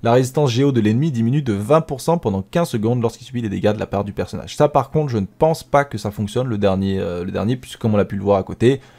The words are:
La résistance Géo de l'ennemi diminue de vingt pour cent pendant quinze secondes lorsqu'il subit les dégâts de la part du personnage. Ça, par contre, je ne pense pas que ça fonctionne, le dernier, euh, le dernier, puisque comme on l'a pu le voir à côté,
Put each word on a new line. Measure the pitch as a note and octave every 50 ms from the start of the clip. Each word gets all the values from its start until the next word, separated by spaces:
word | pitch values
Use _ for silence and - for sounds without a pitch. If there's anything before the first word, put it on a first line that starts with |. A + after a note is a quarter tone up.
| -
La | A2+
résistance | A#2 B2+ C3+ B2+ - D#3 D3 C3+
Géo | A2+ B2 C#3 C#3+
de | C3+ A#2+
l'ennemi | G#2 G#2 A2 B2 D3+ E3
diminue | C3+ A#2 A2+ A2+ C3 D3+
de | C#3+ B2+ G#2
vingt | G2 G#2 A2 D3 D#3+
pour | D#3+ - D3 B2+
cent | - - E3 F3
pendant | - A#2 G2 F#2+
quinze | F#2+ _ - E3+ F3 -
secondes | - A#2 G2+ A2+ B2 B2+
lorsqu'il | A#2 A2+ - - -
subit | - B2+ A#2+
les | A#2 G#2
dégâts | G2 F#2 G2 G#2+
de | G#2+ G#2+
la | F#2+
part | - - G2 G2+
du | G2+
personnage. | F#2+ - F#2+ - - - - - -
Ça, | - D3 D3
par | - D3 B2 -
contre, | - D#3 D3+ C#3
je | A#2+ A2
ne | G2
pense | - _ _ D#3 D#3+ D#3+ - -
pas | _ - C#3+ C#3+
que | C#3 - G#2+
ça | - G#2+
fonctionne, | - - G#2+ G2+ - B2 B2+
le | C3 A2+ G2+
dernier, | G2+ G2 F#2+ F#2+ F#2+ G2 F#2+ F#2+
euh, | G2 F2+ F2 F2 F2
le | F#2+
dernier, | F#2 F#2+ F#2 G#2+ C3
puisque | B2+ - - - -
comme | - A#2 G#2+
on |
l'a | G#2 F#2+
pu | - G#2
le | G2
voir | G2 G2+ G2+ F#2+
à | F#2
côté, | - F2+ - A2+ A#2+ C#3 C3+ - - _